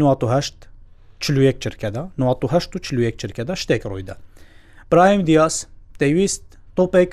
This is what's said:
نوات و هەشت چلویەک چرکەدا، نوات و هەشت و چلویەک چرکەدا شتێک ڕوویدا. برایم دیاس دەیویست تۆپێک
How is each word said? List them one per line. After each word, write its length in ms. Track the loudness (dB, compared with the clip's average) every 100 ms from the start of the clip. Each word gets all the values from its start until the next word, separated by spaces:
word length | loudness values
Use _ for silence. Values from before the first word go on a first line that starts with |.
نوات 220 | 4 2
و 40 | 0 -2
هەشت 220 | -4 -10 -20 -20 -20 -20 -20 -10
چلویەک 340 | -2 2 2 2
چرکەدا، 400 | -6 -6 -8 -8 -8 -2
نوات 240 | -2 0
و 40 | 0
هەشت 240 | 0 -2 -8
و 40 | -6
چلویەک 300 | -2 -2 -2
چرکەدا 320 | -10 -8 -8 -6
شتێک 200 | -2 -2 -4
ڕوویدا. 260 | -10 -12 -14 -18 -20 -20 -20 -20 -18 0
برایم 300 | 4 4 4 2
دیاس 260 | 2 2 -2 -12 -18 -12 -2
دەیویست 440 | 0 2 0 -2 -12 -20 -8 -2
تۆپێک 340 | 2 4 2